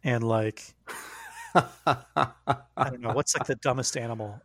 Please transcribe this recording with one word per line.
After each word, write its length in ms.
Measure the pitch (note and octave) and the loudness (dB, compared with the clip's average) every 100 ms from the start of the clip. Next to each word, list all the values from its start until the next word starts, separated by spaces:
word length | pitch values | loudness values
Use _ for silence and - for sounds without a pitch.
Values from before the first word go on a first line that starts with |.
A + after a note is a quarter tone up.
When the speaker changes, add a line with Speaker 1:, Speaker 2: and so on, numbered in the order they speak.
Speaker 1:
and, 200 | C#3+ A#2 | 0 2
like, 380 | A2+ A2 A2 - - - - | 4 2 2 -4 -14 -18 -16
Speaker 2:
<laughs> 680 | - - - - A#5 A#5 E3 | -14 -14 -16 -16 -16 2 4
Speaker 1:
I 1300 | - - D#3+ B2+ - D3+ - - - B2+ - - C3+ | 4 0 0 0 0 0 0 0 -2 -2 -4 -2 -2
don't 120 | B2 | 0
know, 120 | A2+ | -2
what's, 220 | B2 - D3 | 0 0 0
like, 100 | C3+ | 0
the 80 | B2+ | 0
dumbest 400 | C#3 B2+ - C3+ | 0 0 -2 -4
animal? 440 | A#2 A2+ G#2 G#2+ | -4 -6 -8 -10